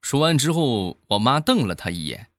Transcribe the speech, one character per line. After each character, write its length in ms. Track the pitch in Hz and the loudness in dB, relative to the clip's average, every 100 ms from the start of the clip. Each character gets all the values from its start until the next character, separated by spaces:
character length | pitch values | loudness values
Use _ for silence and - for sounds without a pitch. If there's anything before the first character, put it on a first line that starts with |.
说 200 | - 139 | -2 0
完 180 | 156 160 | 2 2
之 140 | 143 | 2
后， 460 | 165 151 110 92 - _ | 0 0 0 -4 -8 _
我 100 | 104 | 0
妈 200 | 113 143 | 2 2
瞪 280 | 156 254 113 | 2 0 0
了 80 | |
他 160 | 85 - | -4 -6
一 160 | 85 76 | -6 -8
眼 220 | 57 107 | -10 -14